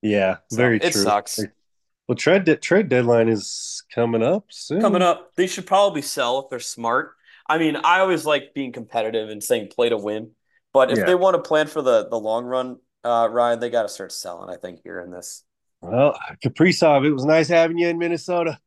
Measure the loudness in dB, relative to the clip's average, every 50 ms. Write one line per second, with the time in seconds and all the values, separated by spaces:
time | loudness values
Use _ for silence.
0 | 0 0 2 2 2 2 0 -4 _ _ -2 2 2 4 4 2 2 0 0 2
1 | 2 2 2 0 -2 -4 -8 -8 -8 -8 _ _ _ _ _ _ _ _ _ _
2 | _ -6 -4 0 2 2 4 4 4 2 0 0 2 0 2 2 2 2 2 2
3 | 4 4 4 4 4 2 2 0 -4 -8 -12 -12 -12 -14 -14 -16 -16 _ -4 -2
4 | -2 0 0 0 0 0 0 -2 -4 _ -20 -20 -12 -6 -2 0 0 2 2 4
5 | 4 2 2 0 -4 _ _ -2 -2 -2 -2 -8 -4 0 2 4 4 4 2 -2
6 | -6 -6 -4 -4 -2 -2 -2 -4 -4 -6 -10 -10 -10 -12 -12 -6 -4 -2 -2 -2
7 | -2 -4 _ _ _ _ -20 -20 _ -2 0 0 0 0 -2 0 2 2 4 4
8 | 4 2 0 -2 0 0 0 0 -2 -6 _ -8 -8 -8 -10 -12 -16 _ -4 -4
9 | -4 -2 -4 -4 -6 -6 -10 -12 -2 -2 -2 -2 -2 -8 -2 0 0 2 0 0
10 | -2 -4 -6 -6 -8 -12 _ _ _ _ _ _ _ _ _ 4 4 4 4 2
11 | 4 4 2 4 4 4 2 2 0 0 0 0 0 0 -2 -2 2 4 4 4
12 | 2 0 -6 -4 -2 -2 -2 -2 -4 -4 -4 -4 -4 -4 -10 -16 _ _ _ _
13 | _ 0 0 2 2 2 2 2 2 2 2 -2 -2 -2 -2 -2 -2 -2 -6 -12
14 | -14 -12 -12 -12 -12 -12 -12 -14 -14 -14 -14 -12 -12 -14 -16 -16 _ -14 -14 -14
15 | -14 -14 -16 -16 -16 -16 -18 -18 _ _ _ _ _ _ _ _ -12 -4 0 2
16 | 2 2 0 -2 -12 -18 -16 _ -6 -6 0 2 2 2 2 4 4 4 4 4
17 | 2 0 -2 0 0 2 2 2 2 2 2 2 2 2 0 -2 -2 -2 -2 -2
18 | -4 -4 -4 -6 -6 -4 -4 -2 -2 -4 -6 -8 _